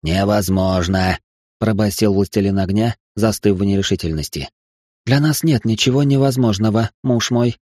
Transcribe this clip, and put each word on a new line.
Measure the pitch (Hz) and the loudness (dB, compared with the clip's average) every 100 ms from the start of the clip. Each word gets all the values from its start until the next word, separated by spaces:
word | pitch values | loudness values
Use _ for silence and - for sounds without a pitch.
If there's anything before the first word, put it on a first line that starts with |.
«Невозможно», | 78 90 101 104 92 95 95 92 87 95 92 90 _ _ _ _ | -2 0 2 0 0 0 0 0 0 0 0 -2 _ _ _ _
пробасил | 110 104 107 - 107 | -2 0 -2 0 0
властелин | 98 98 - 101 98 | 2 0 0 0 0
огня, | 95 98 113 - _ | 0 0 0 -4 _
застыв | - 110 104 104 95 | -2 -2 0 0 0
в | |
нерешительности. | 101 98 98 95 82 78 73 - 67 _ _ _ _ _ | 0 0 0 -2 -2 -4 -6 -10 -12 _ _ _ _ _
«Для | - 135 | -2 0
нас | 151 147 | 2 0
нет | 165 135 | 0 0
ничего | 113 110 - 127 | 0 0 0 2
невозможного, | 143 139 139 127 117 98 107 107 113 _ | 2 2 2 2 0 0 0 0 -2 _
муж | 131 120 - | -2 -2 0
мой» | 120 120 117 | 0 0 -2